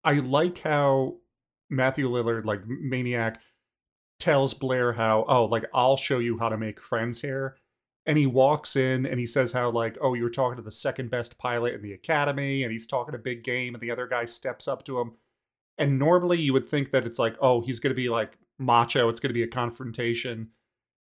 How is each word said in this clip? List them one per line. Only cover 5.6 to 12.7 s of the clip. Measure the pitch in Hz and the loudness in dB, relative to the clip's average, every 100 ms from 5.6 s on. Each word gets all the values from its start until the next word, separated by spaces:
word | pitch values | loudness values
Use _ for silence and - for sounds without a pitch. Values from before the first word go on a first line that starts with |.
| - | 0
I'll | 135 127 139 | 2 4 4
show | - 131 | 0 -2
you | 117 110 | 0 -2
how | 117 | -2
to | 110 | -2
make | 110 - | -6 -8
friends | - 117 117 120 | -6 -4 -2 -4
here." | 143 135 135 _ _ _ _ _ - | -6 -6 -8 _ _ _ _ _ 0
And | 151 | 4
he | 139 | 4
walks | 123 135 151 - 135 | 6 6 4 0 2
in | 131 131 131 | 2 0 -2
and | 127 | -2
he | 120 | 0
says | 143 123 | 0 0
how, | 123 123 | 0 0
like, | 117 117 113 | 0 -2 0
"Oh, | 139 | 0
you | 123 | 0
were | 117 | -2
talking | 117 127 120 | 0 -2 -2
to | |
the | 107 | -8
second | - 139 127 120 | -2 -2 -4 -4
best | 123 117 - | -4 -6 -8
pilot | 127 120 120 | -4 -2 -2
in | 113 | -4
the | 101 | -12
academy," | 95 - 156 143 139 139 135 | -12 -2 0 0 -2 -4 -2
and | 123 | -4